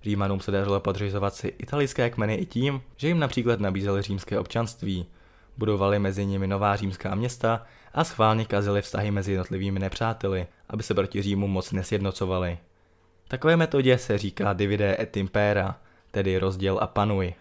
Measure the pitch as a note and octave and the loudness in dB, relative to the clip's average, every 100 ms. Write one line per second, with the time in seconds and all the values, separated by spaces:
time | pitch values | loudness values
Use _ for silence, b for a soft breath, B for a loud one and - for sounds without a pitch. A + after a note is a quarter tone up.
0 | G#2 G2+ G2 G2 G2 G2 G2 G2 G2+ F#2+ | 0 0 2 0 0 0 2 2 0 -2
1 | G2+ G2+ G2 - - - - D3 C#3 - | -2 0 -2 -2 -8 -8 -4 -2 0 0
2 | A#2+ A#2 G#2+ A2 F3+ A2+ C3+ C#3 - - | -2 0 -2 -2 -2 0 0 -2 -10 -4
3 | D3 E3+ C#3 - A#2+ A#2 G2+ F#2+ G2+ G2 | 0 2 2 0 0 2 0 0 0 0
4 | G2 G2 - G2+ F2 A2+ A2+ - G2+ F#2 | -2 -4 -2 -4 -2 -2 -4 -4 -4 -4
5 | F2 b b b b - G#2+ G#2 G2 G#2 | -6 b b b b -4 0 2 2 2
6 | G2+ F#2+ G2 G2 F#2+ G2 G#2 G2+ G2 F#2 | 2 0 -2 -2 0 0 2 0 -2 -4
7 | F#2+ F#2+ B2 B2 A2+ A2+ B B B - | -4 -2 -2 -2 0 0 B B B -4
8 | D#3+ - A2 A2 A2 G2+ G2+ G2+ - G2+ | -2 2 4 4 0 0 2 0 0 -4
9 | G#2 G2+ G2 F#2+ F2+ G2 G2 F#2+ F#2+ - | -2 -2 0 -2 -2 -4 -2 -2 -2 -2
10 | A2+ A2 G2 F#2 F2 b - A2+ - F#2+ | -4 -2 -2 -2 -4 b -10 -8 -2 0
11 | F#2+ G2+ G2 G2 G2+ F#2+ - G2 F#2 G#2 | 0 -2 0 0 0 -2 -2 -4 -2 -2
12 | G2 - F#2+ F#2 F2+ F2 - b b b | -2 -2 -2 0 -2 -6 -12 b b b
13 | b b - B2+ D#3 E3+ D#3+ C#3+ C3 B2 | b b -10 0 4 4 4 4 6 4
14 | - G#2 G2+ - G2+ F#2+ G2+ G#2 G#2 F#2+ | 4 -2 -2 -2 -2 0 0 2 2 0
15 | A2+ G2+ F#2+ G#2 G#2 G2+ F#2+ - b b | -2 -2 0 2 4 2 0 -4 b b
16 | b G#2+ F#2+ F#2 F#2+ F#2 F#2+ F#2+ G#2+ - | b -2 2 2 0 0 0 2 0 2
17 | G#2 G2 F2+ F2 | 2 2 -2 -4